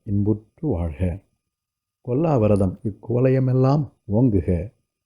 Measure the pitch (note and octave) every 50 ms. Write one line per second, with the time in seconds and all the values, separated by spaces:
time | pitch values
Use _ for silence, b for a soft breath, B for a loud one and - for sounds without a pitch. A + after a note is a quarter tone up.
0 | _ A2 G2+ G2+ G2+ G#2 G#2+ G#2 - _ _ _ E3 D3+ G#2 E2 F2 E2+ D2+ -
1 | F#2 F2+ D#2+ - - _ _ _ _ _ _ _ _ _ _ _ _ _ _ _
2 | _ B2+ B2 C#3 E3+ E3 D3 A#2+ G#2+ G#2 G#2 G2 G2+ F#2 E2+ - - A2 G#2 -
3 | - - A#2 A#2+ B2+ C3 C3 C3 C3 B2+ B2+ C3 C3 C3 C#3+ D#3 C3+ - - _
4 | _ - G2+ A2 C3 B2+ G2+ F#2+ - - F2+ E2 F2 - - _ _ _ _ _
5 | _